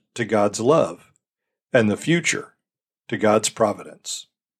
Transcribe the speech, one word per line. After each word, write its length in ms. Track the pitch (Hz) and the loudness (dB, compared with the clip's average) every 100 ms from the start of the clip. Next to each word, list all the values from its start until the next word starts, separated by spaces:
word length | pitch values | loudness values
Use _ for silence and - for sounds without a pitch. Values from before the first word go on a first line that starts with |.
| _ | _
to 100 | - 107 | -8 -2
God's 340 | 107 104 - | 0 0 0
love, 500 | 120 156 117 - _ _ _ _ _ _ _ | 2 2 2 -4 _ _ _ _ _ _ _
and 180 | 123 107 | 2 2
the 60 | 98 | 0
future 600 | 151 170 - - - _ _ _ _ _ - | 0 0 0 -6 -8 _ _ _ _ _ -10
to 80 | 107 | 0
God's 320 | 107 110 - | 2 2 0
providence." 800 | - 104 95 - - - - - _ _ | 0 -2 -2 -12 -18 -14 -14 -14 _ _